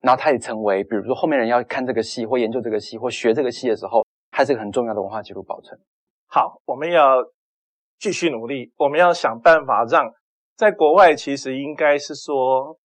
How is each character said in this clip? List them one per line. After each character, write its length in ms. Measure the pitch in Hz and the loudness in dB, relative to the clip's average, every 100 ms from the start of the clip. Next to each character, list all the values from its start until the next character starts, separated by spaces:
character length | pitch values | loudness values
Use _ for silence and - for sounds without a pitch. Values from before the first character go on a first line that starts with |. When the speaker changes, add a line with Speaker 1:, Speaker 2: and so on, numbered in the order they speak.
Speaker 1:
然 120 | 127 | 2
后 60 | 127 | 2
它 120 | 156 | 2
也 60 | 127 | -2
成 240 | 120 110 | -4 -4
为， 220 | 107 98 | 0 0
比 120 | 101 110 | -2 -6
如 80 | |
说 120 | 101 123 | -4 -4
后 120 | 170 | 0
面 120 | 143 | 0
人 80 | 113 | 0
要 160 | 120 | 0
看 200 | 120 - 127 | -2 -6 -4
这 80 | |
个 100 | 113 | -4
戏， 220 | 110 - 113 | -4 -6 -4
或 120 | 127 | -2
研 140 | 113 | -2
究 100 | 123 | -4
这 80 | 117 | -4
个 100 | 107 | -6
戏， 180 | 104 113 | -6 -10
或 120 | 123 | -8
学 240 | 117 120 | -4 0
这 80 | 117 | 0
个 100 | 127 | -2
戏 180 | 117 127 | -4 -4
的 60 | 107 | -4
时 120 | 98 | 0
候， 180 | 113 113 _ _ | -2 -2 _ _
它 140 | - 127 | -2 0
是 60 | |
一 40 | 123 | 0
个 60 | |
很 100 | 107 | -2
重 140 | 101 120 | -4 -2
要 80 | |
的 80 | 104 | -4
文 80 | 98 | -6
化 120 | 107 | -8
记 120 | 104 | -12
录 80 | 95 | -16
保 180 | 92 - | -12 -14
存。 180 | _ - _ _ _ _ _ | _ -20 _ _ _ _ _
Speaker 2:
好， 340 | 147 - - - | -2 -2 -6 -10
我 100 | 131 | -8
们 160 | 156 | 0
要 320 | 170 143 131 120 _ _ _ _ _ _ _ | 4 6 4 0 _ _ _ _ _ _ _
继 120 | 214 | -8
续 180 | - 170 | -4 -4
努 160 | 123 117 | -4 -8
力， 260 | 139 120 _ | -10 -12 _
我 120 | 139 | -2
们 100 | 151 | 2
要 140 | 175 | 2
想 260 | 175 - 113 | 2 -2 2
办 260 | - 160 135 | 4 4 4
法 200 | 107 117 | -2 2
让， 260 | 160 120 _ _ _ _ _ | 2 0 _ _ _ _ _
在 140 | 214 | 0
国 220 | 190 156 | 4 4
外 220 | 170 185 151 | 8 8 6
其 220 | - 139 | -2 -6
实 200 | 135 131 | -6 -8
应 160 | 139 | -8
该 240 | 147 151 143 | -2 0 0
是 160 | 143 | -2
说 640 | 143 - 143 131 131 139 165 | -14 -6 -2 0 0 -2 -14